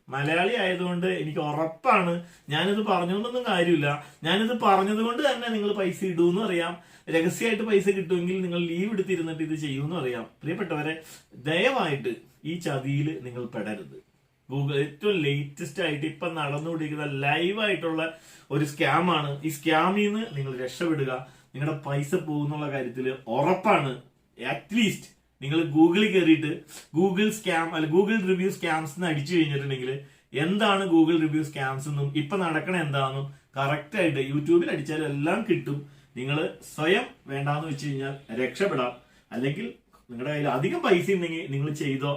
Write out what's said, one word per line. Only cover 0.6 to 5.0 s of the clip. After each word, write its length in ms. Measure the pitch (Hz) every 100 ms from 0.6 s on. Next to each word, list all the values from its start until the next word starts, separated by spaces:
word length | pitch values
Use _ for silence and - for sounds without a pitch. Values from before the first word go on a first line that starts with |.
| 185 180 180 175 185
എനിക്ക് 320 | 175 151 151
ഉറപ്പാണ്, 880 | 147 147 160 - 262 208 175 170 - - -
ഞാനിത് 380 | 156 185 208 208
പറഞ്ഞുകൊണ്ടൊന്നും 580 | 180 170 196 240 247 233
കാര്യമില്ല, 560 | 180 170 160 143 143 - -
ഞാനിത് 360 | 156 190 226 240
പറഞ്ഞത് 420 | 214 190 196 214